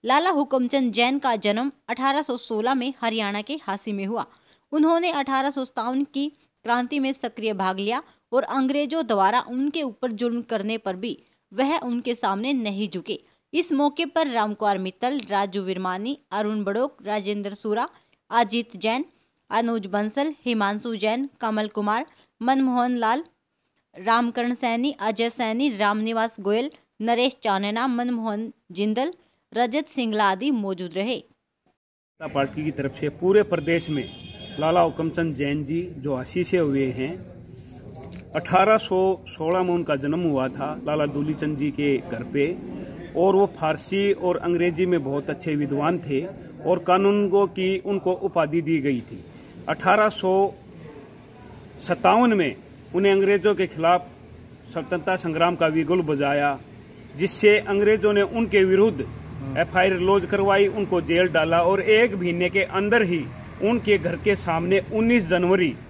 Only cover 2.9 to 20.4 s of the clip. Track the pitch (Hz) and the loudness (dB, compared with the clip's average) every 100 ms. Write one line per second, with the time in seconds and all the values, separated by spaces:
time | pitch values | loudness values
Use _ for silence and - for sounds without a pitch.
2.9 | 262 226 226 202 202 214 302 - 196 - | -4 -2 -2 -2 -4 -6 -8 -6 -6 -6
3.9 | 202 196 226 - _ _ _ _ 302 320 | -6 -4 -6 -8 _ _ _ _ 2 4
4.9 | 339 349 285 269 269 269 277 262 - 233 | 4 2 0 0 0 0 -4 -6 -6 -4
5.9 | 262 285 277 294 _ _ _ 220 240 247 | -2 -2 -4 -6 _ _ _ -2 -2 0
6.9 | 294 269 269 233 - 220 202 190 190 202 | -2 -2 -4 -8 -4 -4 -2 -2 -2 -2
7.9 | 247 - _ _ 247 - 262 262 285 294 | -4 -6 _ _ -2 0 -2 0 0 -2
8.9 | 320 240 208 190 240 - 247 285 330 277 | -2 0 2 4 2 -2 -4 -2 -2 -6
9.9 | 208 254 214 240 233 233 220 202 226 196 | -6 -6 -2 -2 -2 -4 -4 -2 -4 -6
10.9 | 185 220 - _ _ _ 196 269 330 247 | -6 -8 -8 _ _ _ -2 0 0 -2
11.9 | 240 240 233 208 196 247 277 214 196 208 | -4 -4 -2 -2 -2 -2 -2 -2 -4 -4
12.9 | 180 - 190 _ _ _ 311 330 277 294 | -6 -8 -10 _ _ _ -4 0 2 0
13.9 | 294 330 330 311 233 214 208 208 196 185 | 0 -4 0 0 0 -2 0 0 0 -4
14.9 | - 247 285 214 196 202 190 185 185 185 | -4 -4 -2 -2 -2 0 -4 -4 -4 -4
15.9 | 185 226 277 _ 202 214 214 196 208 277 | -4 -6 -8 _ -4 -2 -2 -2 -2 -2
16.9 | - 196 214 196 208 202 202 220 220 285 | -4 -6 -4 -4 -6 -6 -8 -4 -2 -4
17.9 | _ _ _ _ 226 220 226 233 190 220 | _ _ _ _ 0 2 0 -4 -4 -2
18.9 | 240 330 _ _ _ _ 220 233 226 190 | -2 -4 _ _ _ _ 0 0 -2 -2
19.9 | 202 214 277 302 294 | -2 -2 -2 -2 -2